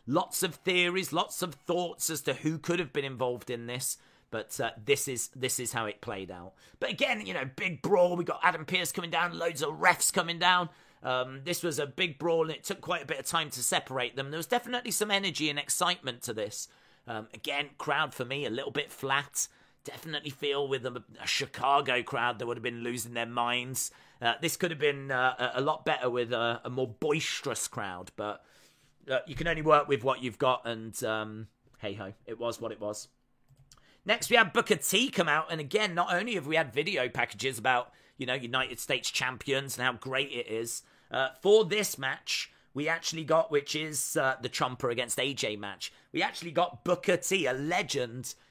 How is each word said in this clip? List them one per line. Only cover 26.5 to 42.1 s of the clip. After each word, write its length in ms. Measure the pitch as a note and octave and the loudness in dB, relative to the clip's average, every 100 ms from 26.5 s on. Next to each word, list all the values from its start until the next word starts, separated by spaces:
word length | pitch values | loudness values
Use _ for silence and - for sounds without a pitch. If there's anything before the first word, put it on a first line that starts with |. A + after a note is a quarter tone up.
| A#2 | -2
a 60 | B2 | -4
more 180 | B2+ B2+ | -2 -2
boisterous 800 | A2 D#3 D3+ - - C#3+ A2 - | 0 0 2 0 -2 -4 -4 -4
crowd. 440 | - G2 F2+ F#2 - | -6 -6 -8 -10 -6
But, 300 | G#2 G2+ - - - _ _ _ - | -6 -6 -14 -20 -20 _ _ _ -2
uh, 100 | C3 - | -2 -2
you 100 | C3+ | -2
can 120 | E3 | 0
only 160 | D#3+ | 2
work 260 | D3+ D3+ D3 | 6 6 6
with 160 | C3+ B2+ | 2 2
what 160 | B2 | 0
you've 160 | B2 G#2 | -2 2
got, 280 | C3 B2 A#2 | 2 2 0
and, 380 | A2+ A2+ - | -6 -8 -4
um, 440 | A#2 A2 G#2+ G#2+ A2 _ _ - | -2 -2 -4 -10 -14 _ _ -10
hey-ho, 340 | G#2+ G2 G2 - - | -8 -8 -10 -12 -12
it 140 | A2+ | -6
was 220 | A#2 A2 | -4 -4
what 100 | A2+ | -6
it 80 | G#2+ | -6
was. 300 | G#2 G#2+ - _ _ _ _ - - - _ _ | -6 -6 -12 _ _ _ _ -20 -20 -20 _ _
Next, 280 | - A#3 - | -2 -2 6
we 40 | A#3 | 6
had 180 | G3+ | 8
Booker 240 | A#3+ - G3 | 4 2 2
T 320 | - F#3+ C4 | 2 2 2
come 180 | - E3 | 2 4
out, 240 | D3+ D#3+ | 2 2
and 100 | D#3+ | -4
again, 320 | C#3+ G#3 G#3+ | 0 0 2
not 180 | E3+ F3 | 0 0
only 220 | F3 A3+ | 0 0
have 140 | G3+ C#3 | -4 2
we 80 | D#3 | 2
had 180 | D3+ | 2
video 340 | A#2 D#3+ E3+ B2+ | 0 0 0 0
packages 520 | - B2 G#2 C3 A#2 | 0 -2 -2 -4 0
about, 320 | A2+ B2 - - - - | 2 2 0 -10 -20 -8
you 80 | B2+ | -4
know, 80 | |
United 460 | C3 A#2+ C3 C3 B2 | -2 0 -2 -2 -4
States 320 | - C3 - | -2 -2 0
champions 640 | - B2+ B2 - C3+ C#3 - | -2 -2 -2 0 0 0 -2
and 80 | B2+ | 0
how 80 | |
great 380 | A#2+ C3 C3 C#3 | 0 -2 -2 0
it 160 | A#2+ A#2 | -4 -4
is, 340 | A2+ A#2 - - _ _ | -4 -4 -8 -12 _ _
uh, 180 | A#2+ C3+ - | -2 -2 0
for 240 | F#3 G#3+ F3+ | 6 6 6
this 340 | G#3 G3+ - | 0 -2 -2
match, 520 | C3 | -4